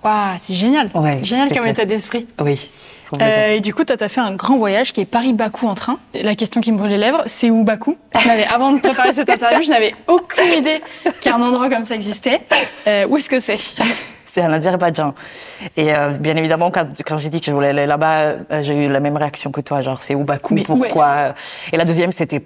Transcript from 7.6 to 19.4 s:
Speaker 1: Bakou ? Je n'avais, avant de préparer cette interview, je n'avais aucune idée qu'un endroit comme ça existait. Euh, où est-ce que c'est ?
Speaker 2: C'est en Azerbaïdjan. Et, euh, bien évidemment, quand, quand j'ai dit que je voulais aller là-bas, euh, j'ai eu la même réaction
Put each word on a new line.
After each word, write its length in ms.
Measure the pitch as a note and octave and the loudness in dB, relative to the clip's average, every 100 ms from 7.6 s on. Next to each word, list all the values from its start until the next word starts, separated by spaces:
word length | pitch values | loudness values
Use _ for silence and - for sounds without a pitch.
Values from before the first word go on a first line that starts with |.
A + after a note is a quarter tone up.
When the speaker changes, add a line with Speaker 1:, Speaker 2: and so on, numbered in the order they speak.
Speaker 1:
Bakou ? 340 | A3 G#3+ C#4+ - - A3+ | 4 2 -2 -4 -2 2
Je 80 | A#3 | 4
n'avais, 180 | A3 G#3 | 4 2
avant 280 | A#3+ C4+ | 2 4
de 60 | C#4 | 4
préparer 320 | F#4+ C4 B3+ | 2 4 2
cette 160 | A#3+ C#4+ | 2 0
interview, 340 | F4+ A#3+ C4+ | 2 4 4
je 80 | D#4 | 4
n'avais 240 | A#3+ G#3+ - - | 2 2 -2 -2
aucune 460 | F4 - - F4+ D#4+ | -2 0 0 2 2
idée 240 | C#4 D#4 - - E4+ - | 0 -2 -6 -6 -6 -2
qu'un 200 | B3+ A#3 | 0 0
endroit 280 | A#3+ B3 B3+ | 2 2 0
comme 140 | A#3 | -2
ça 120 | A3+ A3 | -4 -6
existait. 460 | G3+ G#3 B3 D#4 - - - - G#3+ | -6 -4 -2 -2 0 0 -2 -4 0
Euh, 200 | G3+ G3+ | 2 2
où 100 | C#4+ | 0
est-ce 120 | - | 0
que 100 | B3+ | -2
c'est ? 180 | - G3+ - - A3+ A3+ - - - F3 | -2 -4 -6 -2 -2 -2 -10 -18 -8 -2
Speaker 2:
C'est 100 | E3 | 0
en 60 | |
Azerbaïdjan. 640 | D#3 F3 F3+ F3 D#3+ D3 - - - - - F#3 - | 2 0 2 0 0 -4 -6 -14 -18 -18 -16 -8 0
Et, 180 | D3+ D3+ | 2 2
euh, 140 | C#3+ | 0
bien 260 | C#3+ D#3 D#3+ | -2 -2 0
évidemment, 340 | D#3+ E3 F3 | 0 2 0
quand, 180 | F3+ D3+ B2 D3 | 0 -2 -6 -6
quand 120 | D#3 | -6
j'ai 120 | D3+ | -4
dit 100 | D#3+ | -4
que 60 | D#3 | -2
je 60 | |
voulais 160 | C#3 C#3+ | 0 2
aller 160 | C#3+ C#3+ | 2 0
là-bas, 360 | D3 D#3+ D#3 D3+ - - | 2 2 2 0 -2 -6
euh, 100 | D3+ | -4
j'ai 220 | C#3+ D3 C#3+ | -2 0 0
eu 40 | |
la 100 | C#3 | 0
même 160 | C#3+ D3 | 0 -2
réaction 340 | D3 - | -4 -6